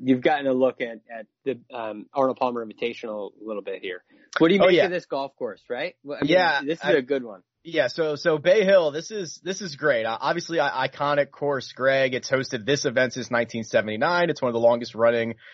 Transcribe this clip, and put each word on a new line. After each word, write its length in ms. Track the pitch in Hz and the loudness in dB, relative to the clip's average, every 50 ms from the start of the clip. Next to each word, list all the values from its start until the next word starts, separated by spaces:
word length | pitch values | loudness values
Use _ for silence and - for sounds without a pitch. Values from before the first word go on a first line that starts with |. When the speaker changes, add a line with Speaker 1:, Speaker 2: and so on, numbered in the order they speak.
Speaker 1:
you've 200 | 127 131 131 123 | 2 2 2 4
gotten 260 | 123 156 151 143 139 135 | 4 0 0 2 0 0
a 40 | |
look 280 | 131 127 131 123 - - | 2 2 2 0 0 -2
at, 220 | 127 117 113 107 _ _ | -8 -8 -8 -14 _ _
at 180 | 117 113 107 - _ _ _ | -16 -16 -18 -18 _ _ _
the, 160 | 135 123 120 - _ | -8 -8 -8 -10 _
um, 340 | 127 120 113 107 104 104 - - | -12 -10 -8 -8 -10 -12 -14 -6
Arnold 240 | - 143 135 131 123 | -2 0 0 0 0
Palmer 300 | - 135 123 120 117 113 | 0 -2 -2 -2 -4 -8
Invitational 640 | 107 104 - 120 120 117 - - 110 107 104 98 95 | -10 -8 -6 -6 -6 -6 -8 -10 -10 -10 -10 -10 -12
a 140 | - _ 104 | -14 _ -12
little 160 | 110 107 101 | -10 -10 -8
bit 180 | 95 98 95 90 | -8 -8 -10 -8
here. 220 | 101 95 90 90 - _ _ _ _ _ - - | -8 -10 -10 -12 -14 _ _ _ _ _ 2 4
What 100 | 160 170 | 6 6
do 60 | 202 | 6
you 40 | 196 | 6
Speaker 2:
Oh, 60 | 175 | 6
Speaker 1:
make 80 | 190 180 | 6 6
Speaker 2:
yeah. 120 | 156 - | 6 4
Speaker 1:
of 40 | 175 | 2
this 160 | 180 170 - | 0 -4 -6
golf 300 | _ 151 139 139 139 - | _ -6 -6 -6 -6 -8
course, 260 | _ 131 110 95 - _ - | _ -8 -8 -8 -12 _ -8
right? 240 | 123 123 156 180 - _ | -6 -6 -6 -8 -10 _
Well, 160 | _ 139 143 - | _ -12 -6 -4
I 40 | 143 | 0
mean, 80 | 151 | 2
Speaker 2:
Yeah, 300 | 170 185 180 165 147 139 135 | 4 4 4 4 0 0 -2
Speaker 1:
this 160 | 143 165 - | -4 -6 -4
is 40 | 139 | 0
Speaker 2:
I 80 | 147 156 | 2 2
Speaker 1:
a 80 | 143 | 2
good 200 | 127 127 143 135 | 2 0 -2 -4
one. 200 | 120 113 101 90 _ _ _ _ | -4 -8 -14 -18 _ _ _ _
Speaker 2:
Yeah, 240 | _ 165 156 156 135 | _ -4 0 0 0
so, 300 | 123 - 165 160 151 147 | 0 0 -2 -2 -2 -2
so 200 | 143 - 175 156 | -2 0 0 0
Bay 280 | 151 139 175 196 220 190 | 2 2 4 4 4 6
Hill, 260 | 190 196 185 165 147 | 6 6 6 4 2
this 220 | 139 160 165 - | -2 -4 -10 -8
is, 280 | 220 208 180 143 - - _ | -10 -10 -10 -10 -12 -12 _
this 180 | 175 190 190 | -10 -8 -8
is 140 | 208 165 139 | -10 -12 -8
great. 280 | 135 147 147 127 113 113 | -2 0 0 2 2 0
Uh, 140 | 113 113 - | -2 -4 -2
obviously, 380 | 135 151 165 170 170 - 165 160 | -2 -2 -2 -2 -4 -4 -2 0
uh, 100 | 143 135 | 0 0
iconic 640 | 92 131 131 135 - - 143 143 147 143 139 143 | 0 -2 -4 -4 -4 -4 -2 0 2 0 0 -2
course, 400 | - - 147 143 139 127 - - | -4 -4 -4 -2 -2 -4 -6 -10
Greg. 420 | - - 127 135 135 135 135 131 | -8 0 2 2 4 4 2 0
It's 160 | 127 120 - - | 0 -4 -2 -2
hosted 380 | 139 131 131 - 135 117 101 | -2 -2 -2 -4 -6 -6 -2
this 200 | 131 147 139 - | -2 -2 0 0
event 260 | 139 113 127 127 120 | 0 2 2 0 0
since 180 | - 127 113 - | -2 -6 -6 -2
nineteen 320 | 120 117 117 113 - 113 | -2 -2 -2 -2 -6 -8
seventy-nine. 680 | 107 - - 113 104 107 107 110 139 165 175 175 175 165 | -6 0 0 0 0 0 -2 -2 0 0 2 2 2 0
It's 120 | 143 - | 0 -2
one 60 | 135 123 | -2 -2
of 60 | 117 | 0
the 40 | 117 | 4
longest 380 | 117 117 120 120 120 113 - | 4 4 4 4 0 -6 -2
running, 380 | 110 117 117 120 117 113 117 113 - - - | 2 2 4 4 2 0 -2 -6 -10 -14 -20